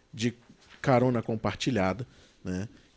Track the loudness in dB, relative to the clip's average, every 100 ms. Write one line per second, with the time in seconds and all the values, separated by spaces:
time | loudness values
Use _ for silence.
0 | _ -4 -4 -4 -14 -20 -20 -4 2 4
1 | 4 0 -2 -4 -4 -4 -2 0 0 -2
2 | -8 -16 -20 _ -8 -6 -8 -12 -20